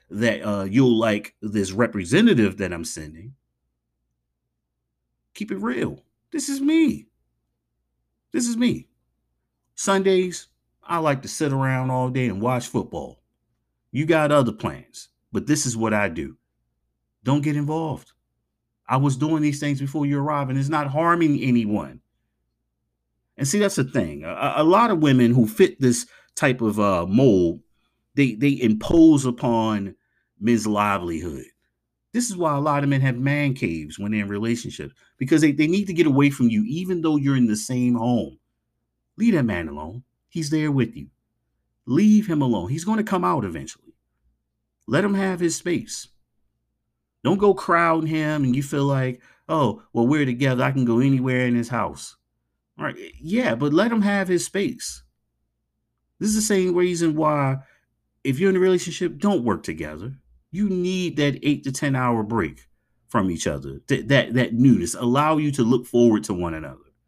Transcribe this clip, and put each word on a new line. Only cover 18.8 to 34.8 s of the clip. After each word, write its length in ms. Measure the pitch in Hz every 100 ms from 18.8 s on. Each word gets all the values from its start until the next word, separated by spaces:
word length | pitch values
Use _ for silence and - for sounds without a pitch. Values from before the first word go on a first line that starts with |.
| -
I 100 | 131
was 180 | 143 135
doing 260 | 156 160
these 180 | 151 143
things 200 | 147 143
before 260 | 135 151 143
you 140 | 143
arrived, 300 | 143 147 135
and 100 | 131
it's 100 | 139
not 180 | 156 143
harming 540 | 139 170 170 165 143
anyone. 600 | 131 120 107 101 73 - _ _ _ _ _ _ _ _ _ _ _ _ _ -
And 100 | 139
see, 120 | 208
that's 160 | 202 -
the 80 |
thing. 400 | 135 139 85 73
A, 60 | 78
a, 240 | 76 135 139
a 60 |
lot 280 | 156 196 233
of 100 | 185
women 320 | 151 131 120
who 140 | 123 110
fit 320 | - 190 -
this 260 | 131 120 - - _ -
type 260 | 147 127
of, 180 | 110 104
uh, 260 | 101 92 87
mold, 540 | 101 135 98 87 82 _ _ _ _ _ 135
they, 200 | 135 107
they 260 | 143 139
impose 640 | 120 107 - 170 160 147 127
upon 720 | 120 131 117 113 104 98 - _ _ _ -
men's 280 | 107 117 104
livelihood. 800 | 104 104 98 90 80 87 69 65 _ _ _ _ _ _
This 180 | 233 240
is 80 | 185
why 180 | 165 143
a 60 |
lot 220 | 151 143
of 60 | 143
men 120 | 135
have 160 | 135 123
man 380 | 139 143 143 131
caves 420 | 104 82 76 78
when 140 | 101
they're 100 | 107
in 80 | 101
relationships, 640 | 101 113 120 139 -